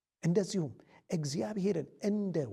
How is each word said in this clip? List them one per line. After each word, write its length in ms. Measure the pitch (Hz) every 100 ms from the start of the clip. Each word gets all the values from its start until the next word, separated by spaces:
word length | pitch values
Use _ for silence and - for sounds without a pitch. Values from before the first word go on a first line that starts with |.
| _ _
እንደዚሁም 500 | 165 190 185 196 143 - - - -
እግዚአብሔርን 800 | 170 147 160 214 214 190 185 - -
እንደ 340 | 208 208 196 165 123